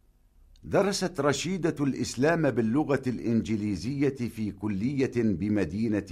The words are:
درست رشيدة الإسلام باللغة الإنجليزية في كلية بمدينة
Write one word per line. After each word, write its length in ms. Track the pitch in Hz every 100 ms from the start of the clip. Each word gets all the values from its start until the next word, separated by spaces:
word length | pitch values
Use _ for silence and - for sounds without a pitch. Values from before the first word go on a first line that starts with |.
| _ _ _ _ - -
درست 560 | - 156 190 190 175 180
رشيدة 640 | 147 135 147 185 160 151
الإسلام 680 | 143 - 120 - 143 170 147
باللغة 520 | 113 110 131 139 135 127
الإنجليزية 1000 | 110 98 113 90 107 104 95 90 143 139
في 420 | 135 117 - 107
كلية 600 | - 107 98 113 143 123 120
بمدينة 920 | 113 87 104 104 92 98 113 104 95